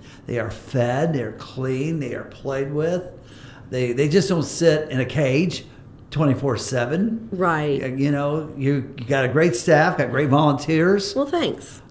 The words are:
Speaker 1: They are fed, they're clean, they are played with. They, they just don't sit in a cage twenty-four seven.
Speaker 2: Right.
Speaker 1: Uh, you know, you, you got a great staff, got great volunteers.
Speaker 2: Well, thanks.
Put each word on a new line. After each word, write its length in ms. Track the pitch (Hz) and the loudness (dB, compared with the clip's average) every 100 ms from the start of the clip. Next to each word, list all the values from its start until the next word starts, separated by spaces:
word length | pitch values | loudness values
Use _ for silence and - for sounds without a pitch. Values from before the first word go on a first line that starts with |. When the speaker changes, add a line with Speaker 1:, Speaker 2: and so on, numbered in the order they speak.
| - - - | -20 -16 -6
Speaker 1:
They 140 | 117 | -4
are 100 | 107 | -4
fed, 600 | - - 131 120 131 165 | -8 -4 0 0 0 0
they're 200 | 139 107 | 0 -4
clean, 640 | - - 131 131 131 156 165 | -8 -12 -6 -4 -2 -2 -4
they 140 | 127 107 | -6 -8
are 100 | - | -12
played 480 | - 135 135 139 | -10 -6 -4 -4
with. 300 | 151 160 180 - - - - - - - | -2 0 -2 -4 -14 -20 -20 -20 -20 -8
They, 240 | 127 123 | -2 0
they 160 | 120 147 | 2 2
just 180 | 190 - | 4 2
don't 160 | 170 | 0
sit 460 | 135 - 165 151 - | -2 2 4 4 2
in 100 | 131 | -2
a 60 | 127 | -2
cage 600 | 147 135 139 180 - - - - - - | 0 2 2 0 -2 -12 -20 -20 -20 -8
twenty-four 440 | 143 147 123 139 110 | 0 2 2 0 -2
seven. 720 | - 131 120 170 220 226 - | -2 -2 -2 0 0 -2 -6
Speaker 2:
Right. 500 | 185 180 156 151 135 | -2 0 2 0 -2
Speaker 1:
Uh, 40 | 127 | -2
you 240 | 131 143 | 0 0
know, 420 | 143 143 156 147 143 | 0 0 -2 -6 -2
you, 360 | 135 143 117 - | 0 0 -2 -8
you 80 | 117 | -2
got 200 | 135 127 | 0 2
a 20 | |
great 260 | 143 175 175 | 4 2 2
staff, 420 | - 151 170 - | 4 4 4 2
got 140 | 123 | 0
great 180 | 127 147 | 0 2
volunteers. 840 | 139 151 135 - 160 175 202 - 262 | 4 4 2 2 2 4 2 0 -2
Speaker 2:
Well, 100 | 285 | -2
thanks. 560 | 349 247 - - - - | 0 -2 -4 -10 -18 -6